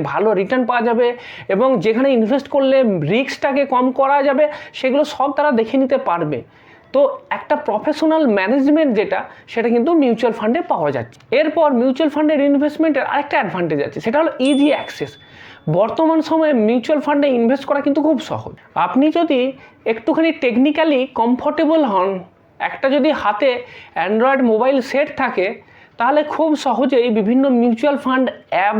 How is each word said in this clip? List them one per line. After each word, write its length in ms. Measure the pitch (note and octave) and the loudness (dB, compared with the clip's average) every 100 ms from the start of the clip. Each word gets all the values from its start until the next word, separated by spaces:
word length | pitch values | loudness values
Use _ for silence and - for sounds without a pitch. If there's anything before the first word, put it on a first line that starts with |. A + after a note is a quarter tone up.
| C#3+ | -2
ভালো 180 | D3 G#3+ F#3+ | -2 0 0
রিটার্ন 240 | G3 C4 A#3+ | 0 -2 0
পাওয়া 140 | B3 A#3 | 0 0
যাবে 180 | A#3 A#3+ A#3+ - - - F#3+ | 0 0 -2 -12 -14 -4 0
এবং 120 | C4 B3 G3 | 2 2 0
যেখানে 220 | A3+ C4+ B3 | 2 2 2
ইনভেস্ট 300 | G#3+ C#4 - C#4+ | 2 0 0 0
করলে 220 | C4+ C4+ B3 F#3 D3 | 2 2 2 0 0
রিস্কটাকে 500 | A3 C4+ - D4 C4+ C4+ | 0 -2 -2 -2 0 0
কম 120 | B3 B3+ B3+ | 0 0 0
করা 180 | C4+ C#4+ C#4 | 2 2 2
যাবে 180 | C4+ D4+ - - - | 2 0 -2 -16 -6
সেগুলো 240 | C4 C4+ D4 | -2 0 0
সব 160 | - C#4 C#4 | -2 -4 0
তারা 140 | D4 A#3 | 0 0
দেখে 160 | A3+ C4+ | 0 0
নিতে 140 | C4 C#4 - | 2 0 0
পারবে। 300 | F3 D3+ B2+ - - - - _ | -2 -2 -6 -8 -20 -20 -20 _
তো 80 | C4+ C#4+ - - G#3 | 2 2 0 -8 -8
একটা 180 | - D4 C4+ | -2 -2 -2
প্রফেশনাল 560 | G#3+ B3+ D4+ D#4+ D#4+ C#4+ G3+ | -4 -2 0 2 2 2 2
ম্যানেজমেন্ট 540 | F#3+ C#4 C4+ D4+ D4+ G#3+ | 2 2 2 2 2 0
যেটা 200 | G3+ G3 - - - | -2 -4 -6 -16 -10
সেটা 180 | - A3+ A#3+ | -4 0 0
কিন্তু 160 | B3+ E4+ | 2 2
মিউচুয়াল 300 | C4 A3 G#3 F#3+ | 2 2 -2 -2
ফান্ডে 220 | G#3+ D4 F4 | -2 -2 -2
পাওয়া 180 | A3+ D3+ C3 | -2 -2 -4
যাচ্ছে। 220 | A#2 - - A#3+ | -6 -12 -4 0
এরপর 280 | D#4 E4 D4+ B3 | 0 2 2 2
মিউচুয়াল 280 | C4 C4 D#4 | 0 0 0
ফান্ডের 260 | D4 D4+ D4+ C#4+ | 0 0 2 2
ইনভেস্টমেন্টের 560 | C#4+ D4 D4 D#4+ C#4+ - | 2 0 0 0 0 -2
আরেকটা 220 | C#4 C#4+ D#4+ | -4 -2 -2
অ্যাডভান্টেজ 400 | G#3 F3+ E3+ D3 C#3 | -2 -4 -2 -2 -4
আছে, 100 | - A3 | -4 -2
সেটা 120 | C#4 | 0
হলো 100 | D#4+ - C4 | 0 0 0
ইজি 200 | C#4 D4 A#3+ | 2 2 0
অ্যাক্সেস। 380 | - - C#3+ - - - - - - E3 | -4 -10 -12 -12 -20 -20 -20 -10 -2 0
বর্তমান 420 | A3 B3 D#4+ D#4+ D4+ | 0 2 2 2 0
সময়ে 240 | D#4+ D#4 C4 G#3+ | 0 2 2 2
মিউচুয়াল 320 | B3 A#3 D4+ C#4 | 0 0 -2 0
ফান্ডে 220 | C#4+ C#4+ B3 | 0 2 2
ইনভেস্ট 260 | A#3 C4+ - | 2 0 -2
করা 100 | C#4+ C#4 | -2 0
কিন্তু 140 | D4 D4 | 0 0
খুব 100 | C4 - | 0 -2
সহজ। 260 | A2+ - - - - E3 | -4 -4 -16 -8 -2 0
আপনি 200 | B3+ D4+ E4+ | 2 2 2
যদি 220 | E4 C4 B3+ C4 - - - | 0 0 0 -4 -18 -10 -4
একটুখানি 380 | A3+ - D4+ E4 D#4 | -4 0 0 0 0
টেকনিক্যালি 560 | B3+ A3+ C#4+ D4+ D#4+ C4 C4 - | 0 2 2 2 2 2 0 -2
কমফোর্টেবল 600 | A#3 B3 D4 D4 D#4 D#4+ C4+ | 0 0 -2 0 2 2 2
হন, 180 | F#3+ F#3 F#3+ F3 _ _ - | 0 -2 -4 -10 _ _ -8
একটা 280 | E3+ - - C#4+ | -8 -4 -2 0
যদি 140 | D4 C#4 | 0 0
হাতে 280 | G#3 D4 C#4 A#3+ - - - - F3 | -2 0 -2 -2 -8 -20 -14 -6 -2
Android 320 | A3 B3+ C4+ B3 | 0 2 2 2
মোবাইল 260 | A3 B3+ C#4 - | 2 0 0 -2
সেট 200 | C4+ D4 - | -4 -4 -4
থাকে, 260 | C4 - C4 A3+ - - - - | -4 -2 -4 -6 -18 -20 -18 -4
তাহলে 220 | A#3+ D4 D4+ - | 0 0 0 -2
খুব 140 | D#4+ D4+ C#4 | 0 0 -2
সহজেই 420 | A3 C4+ C4+ A#3+ A3 | 0 2 2 2 0
বিভিন্ন 240 | G3+ B3+ C#4 A#3+ | 2 2 2 2
মিউচুয়াল 360 | A#3+ A3+ D4 C#4 | 2 0 0 -2
ফান্ড 220 | B3+ C4 B3 - - | -2 0 -2 -4 -6
অ্যাপ 240 | E3 G3 | -2 0